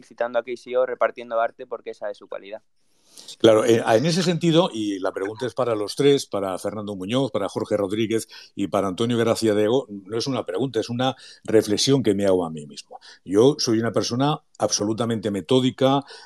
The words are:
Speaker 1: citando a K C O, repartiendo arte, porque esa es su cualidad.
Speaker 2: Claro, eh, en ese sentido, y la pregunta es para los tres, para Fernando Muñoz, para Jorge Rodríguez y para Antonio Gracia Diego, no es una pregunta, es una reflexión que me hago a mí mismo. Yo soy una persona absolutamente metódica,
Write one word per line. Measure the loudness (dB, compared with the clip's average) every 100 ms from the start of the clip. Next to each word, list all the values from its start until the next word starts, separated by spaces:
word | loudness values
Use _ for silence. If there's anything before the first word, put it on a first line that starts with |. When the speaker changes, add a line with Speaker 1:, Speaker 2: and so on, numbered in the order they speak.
Speaker 1:
citando | -8 -6 -4 -2
a |
K | -4 -8
C | -4 -2
O, | 0
repartiendo | 0 -2 -2 -6 -2
arte, | -2 -4 -14
porque | -12 -12
esa | -10 -10
es | -12
su | -12
cualidad. | -14 -12 -18 _ _ _ _ _ -20 -20 2
Speaker 2:
Claro, | 4 6
eh, | 4 2
en | 4 2 2
ese | 0
sentido, | 0 0 2 2 2
y | 0 -4 -2
la | -4
pregunta | -4 -6 -6 -6
es |
para | -4 -2
los | -2 -4 2
tres, | 4 4 0
para | -4 -4 -4
Fernando | -6 -8 -8
Muñoz, | -8 -4 -2 -2
para | -2 -4
Jorge | -4 -2 -2
Rodríguez | 0 -2 -2 -2 -4 -16 -14
y | -6 -2
para | 0 -2
Antonio | -2 0 2
Gracia | 2 2 2
Diego, | 2 2 2 -2
no | -10 -8 -6
es | -4
una | -4 -4
pregunta, | -4 -2 -2
es | -4
una | -2 -2 -4 -12 -16
reflexión | 2 4 4 2 2 2
que | 2
me | 2 2
hago | 2
a | 0
mí | -6 -14
mismo. | -16 -20 -20 -20 -18
Yo | -2 4 4 4
soy | 0 0
una | 0
persona | -2 -2 0 0 -2 _ -4
absolutamente | -2 0 -2 -2 -2 -2 -2
metódica, | -4 2 2 2 2 2 2 -2 -14